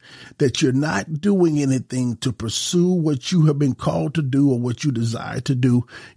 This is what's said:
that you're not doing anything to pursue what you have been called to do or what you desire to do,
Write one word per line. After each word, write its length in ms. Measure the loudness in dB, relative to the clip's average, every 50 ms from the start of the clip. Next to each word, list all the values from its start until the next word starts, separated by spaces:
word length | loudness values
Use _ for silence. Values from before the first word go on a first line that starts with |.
| _ -20 -20 -20 -20 -20 -4
that 240 | 0 0 0 2 0
you're 100 | 0 2
not 480 | 2 0 0 0 -2 -4 -4 -4 -6 -2
doing 400 | 0 2 2 4 4 4 2 2
anything 560 | 2 2 0 0 -2 -4 -4 -2 -2 -2 -4
to 140 | -4 -4 -6
pursue 580 | -6 -4 -6 -6 -6 -6 -6 -2 0 2 2 2
what 420 | 2 0 0 0 -2 -4 -4 0
you 160 | 2 4 4
have 100 | 4 4
been 160 | 2 0 0 0
called 400 | -2 -2 -2 -2 -2 -4 -4 -4
to 80 | -4
do 300 | -2 0 2 2 2 2
or 80 | 2 0
what 240 | -2 -4 -4 -4 -4
you 80 | -2
desire 480 | -2 -2 -2 -4 -4 -6 -8 -8 -8 -4
to 160 | -2 -2 0
do, 320 | 2 2 4 4 2 2 -2 -8 -20 -20 -20 -16